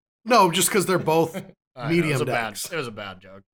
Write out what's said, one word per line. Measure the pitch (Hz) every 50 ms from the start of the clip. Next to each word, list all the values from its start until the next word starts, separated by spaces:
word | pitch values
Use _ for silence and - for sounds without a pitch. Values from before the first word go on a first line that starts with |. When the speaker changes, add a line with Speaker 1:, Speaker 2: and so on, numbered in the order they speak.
| _ _ _ _ _
Speaker 1:
No, | 220 247 220 190 175 165
just | 185 175 -
'cause | - 202 160
they're | 175 185 170
both | - 160 160 165 160 - -
Speaker 2:
<laughs> | 190 - - - _ _ _ _
I | 127 120
know, | 147
Speaker 1:
medium | 165 175 156 151
Speaker 2:
it | 143
was | 127
a | 143
Speaker 1:
decks. | 131 120 120 113 107 101 - - -
Speaker 2:
bad, | 175
it |
was | 160 135
a | 120 107
bad | 107 101 98 92 90
joke. | 95 92 95 101 - _